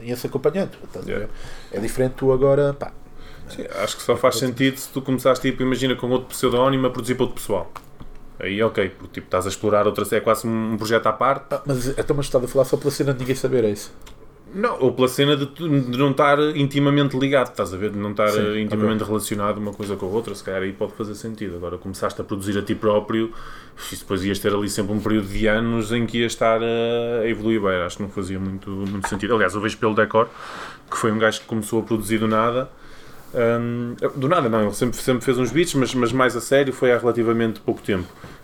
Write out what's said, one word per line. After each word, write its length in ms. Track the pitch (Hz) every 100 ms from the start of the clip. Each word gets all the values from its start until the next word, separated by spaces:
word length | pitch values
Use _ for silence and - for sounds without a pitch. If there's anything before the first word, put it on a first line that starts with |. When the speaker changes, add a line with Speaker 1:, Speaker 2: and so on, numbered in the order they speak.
Speaker 1:
iam-se 240 | 120 123 143
acompanhando, 440 | 135 151 185 185 -
estás 220 | - 92 92
a 20 |
Speaker 2:
Yeah. 180 | 92 104 - - - -
Speaker 1:
ver? 60 | 98
É 40 |
diferente 340 | 113 - 127 -
tu 160 | 135
agora, 400 | 131 139 139 143 139
pá. 140 | - - - - - - -
Speaker 2:
Sim, 160 | - - -
acho 140 | 104 -
que 80 |
só 140 | - 117
faz 180 | 131 -
sentido 420 | 127 120 135 131
se 120 | -
tu 120 | 139
começares, 380 | 131 127 135 127
tipo, 240 | 135 127
imagina, 320 | 131 123 131 120
com 140 | 123
outro 180 | 127 -
pseudónimo 580 | - 127 120 135 135 127
a 20 |
produzir 260 | 127 113 123
para 80 |
outro 160 | 123 -
pessoal. 320 | - 95 82 - - - - - - -
Aí, 220 | 92 101
ok, 280 | 110 107 95
porque, 240 | - 92 -
tipo, 100 | -
estás 200 | 92 95
a 20 |
explorar 380 | 98 107 104 104
outra, 180 | 101 101 110
é 40 |
quase 260 | 117 110 113
um, 280 | 113 110
um 40 | 110
projeto 300 | 110 113 110
à 60 |
parte. 320 | - 123 139 -
Speaker 1:
Ah, 120 | 139 147
mas, 220 | 131 123
então, 280 | 135 - 143
mas 120 | 139
estás 160 | 131
a 40 | 123
falar 180 | 135 131
só 120 | -
pela 140 | 143
cena 200 | 131 139
de 60 | 127
ninguém 140 | 127 131
saber, 280 | 127 131
é 80 | 107
isso? 200 | 101 - - - - - - -
Speaker 2:
Não, 260 | 170 233 -
ou 140 | 131
pela 140 | 120 127
cena 280 | 127 143 143
de, 100 | 139
tu, 200 | - 165
de 300 | 143 123 123
não 140 | 143
estar 260 | 135 143 143 151 151
intimamente 600 | 139 139 143 143 139 127
ligado, 300 | 139 139 123
estás 240 | - 95
a 40 | 92
ver? 120 | 104
De 80 | 101
não 140 | 104
estar, 180 | 104 107
Speaker 1:
Sim, 120 | 104 104 107
Speaker 2:
eh, 20 |
intimamente 400 | 107 107 107 110
Speaker 1:
ok. 60 | 101
Speaker 2:
relacionado 500 | 107 - 107 101 104
uma 160 | 104
coisa 220 | 98 101 98
com 100 | 92
a 40 |
outra, 260 | 107 113 98
se 80 |
calhar 180 | - 95
aí 100 | 95
pode 200 | 98 101
fazer 220 | - 107 101
sentido. 400 | 113 107 101 87
Agora 220 | 87 87
começaste 420 | 95 92 104 -
a 20 |
produzir 320 | - 101 98 101
a 20 |
ti 140 | 101 104
próprio, 580 | 107 104 104 110 113 - - - - - -
isso 100 | -
depois 200 | - 95
ias 140 | 98 95
ter 140 | 104
ali 160 | 101 101
sempre 240 | 104 95
um 60 | 107
período 280 | 104 107 95
de 180 | 101 107
anos 440 | 110 117 117 104
em 140 | 120 113
que 140 | 117
ias 140 | 117
estar, 260 | - 117 113
eh, 600 | 117 117 117 120 117 117
a 40 | 113
evoluir 320 | 104 107 110
bem, 100 | 98 92
acho 160 | 87 -
que 60 |
não 60 | 98
fazia 300 | 101 92 95
muito, 300 | 95 95 101
muito 380 | 98 98 101 95
sentido. 240 | 101 101
Aliás, 200 | 113 92 101
eu 60 |
vejo 160 | 104 -
pelo 160 | 113 107
Decor, 320 | 107 110 117 - - - - - -
que 40 | -
foi 140 | 117
um 60 | 107
gajo 220 | 110 104
que 60 | -
começou 320 | 113 104 113
a 40 |
produzir 360 | 101 113 101 110
do 80 | 110
nada. 420 | 110 113 123 135 - - - - - - 127
Hum, 600 | 117 117 120 120 120 120 127 143
do 120 | 131
nada 180 | 180 127
não, 140 | 110
ele 100 | 104
sempre, 240 | 98 123 110
sempre 280 | - 123 135
fez 120 | 120
uns 140 | 123
beats, 220 | 139 170
mas, 200 | 139 120
mas 180 | 127 120
mais 220 | 131 127 113
a 60 |
sério 300 | - 139 135
foi 200 | - 127
há 40 | 120
relativamente 640 | 120 117 113 117 113 107
pouco 220 | - -
tempo. 260 | - 95 87 - - -